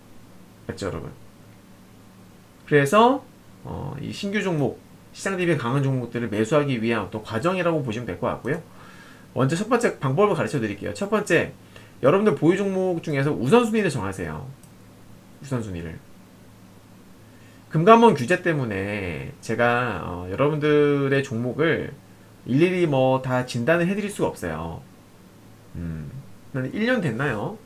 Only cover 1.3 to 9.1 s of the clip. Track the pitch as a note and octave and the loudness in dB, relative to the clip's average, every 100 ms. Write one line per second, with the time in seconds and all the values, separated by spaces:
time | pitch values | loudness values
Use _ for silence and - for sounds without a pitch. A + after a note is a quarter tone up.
1.3 | - - - - - - - - - - | -20 -20 -20 -20 -20 -20 -20 -20 -20 -20
2.3 | - - - - D3 C#3 G#3 A#3+ C#4+ - | -20 -20 -18 0 2 4 6 6 4 -4
3.3 | - - - - E2+ F2+ - A2 G#2+ G3+ | -20 -20 -20 -14 -10 -10 -10 -10 -8 -4
4.3 | G3+ F#3+ D#3+ C3 - - - - - G3 | -2 -2 0 -2 -4 -16 -20 -20 -10 -6
5.3 | F#3+ F3 C#3+ A#2+ C#3 C3+ C3 A#2+ B2 A#2 | -2 0 0 0 0 2 0 -2 -4 -2
6.3 | G2+ A2 D3+ C#3+ B2 A2+ A#2 G2+ A2 G#2+ | 0 2 2 2 0 0 0 -2 -8 -6
7.3 | A2+ D3+ F#3+ E3+ E3 C3+ G#2+ A#2 F2 A#2 | -2 0 0 0 0 -2 -6 -6 -4 -4
8.3 | E2 A2+ E3+ - - - - - | -4 -4 -6 -6 -20 -20 -20 -20